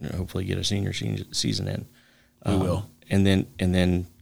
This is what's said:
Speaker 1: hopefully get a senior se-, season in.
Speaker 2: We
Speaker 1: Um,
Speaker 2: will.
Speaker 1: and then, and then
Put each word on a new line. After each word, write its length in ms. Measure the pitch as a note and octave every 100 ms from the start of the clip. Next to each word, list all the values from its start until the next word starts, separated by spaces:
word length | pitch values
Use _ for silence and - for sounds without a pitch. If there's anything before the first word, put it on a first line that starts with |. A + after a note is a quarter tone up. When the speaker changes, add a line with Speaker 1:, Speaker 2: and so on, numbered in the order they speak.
| D2 F#2
Speaker 1:
hopefully 260 | F2+ F#2 F#2+
get 120 | F#2
a 60 |
senior 280 | F2+ G2+ G2
se-, 320 | F#2+ G#2+ - -
season 360 | - A1+ G1+ G1+
in. 180 | - - _ _ _ _ _ -
Speaker 2:
We 40 |
Speaker 1:
Um, 60 | G2
Speaker 2:
will. 280 | F#2 D#2+ - - -
Speaker 1:
and 160 | G2 G2
then, 180 | F#2+ - -
and 160 | F#2 F#2
then 320 | F2+ F2+ F2 _